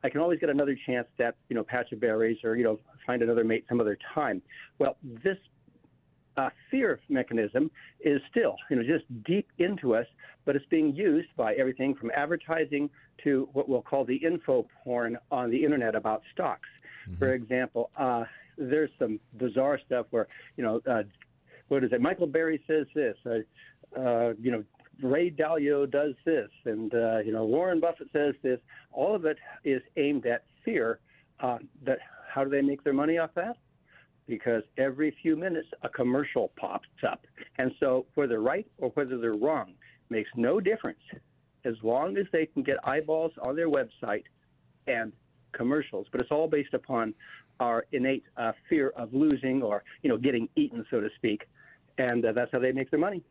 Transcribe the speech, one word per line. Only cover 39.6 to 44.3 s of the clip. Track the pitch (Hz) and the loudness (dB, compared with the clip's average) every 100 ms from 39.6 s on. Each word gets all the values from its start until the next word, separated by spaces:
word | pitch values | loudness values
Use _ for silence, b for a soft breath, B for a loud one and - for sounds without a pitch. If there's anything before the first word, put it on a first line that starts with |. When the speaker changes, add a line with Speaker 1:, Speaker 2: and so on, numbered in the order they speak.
| 95 90 B B _ | -4 -12 B B _
Speaker 1:
makes | 113 104 120 | -4 -4 0
no | 123 190 | 2 2
difference | 190 220 - - - - _ _ _ _ 127 | 2 -2 -4 -10 -18 -20 _ _ _ _ -6
as | 113 | -2
long | 110 123 165 196 | 0 2 0 -2
as | 190 | 0
they | 165 156 | 0 0
can | - | -2
get | 135 135 | -2 -2
eyeballs | - 143 156 160 160 - 120 | 0 -2 0 -2 -2 -4 -4
on | 147 | -2
their | 165 | 0
website | 143 117 _ 113 104 - | 0 -2 _ -6 -6 -6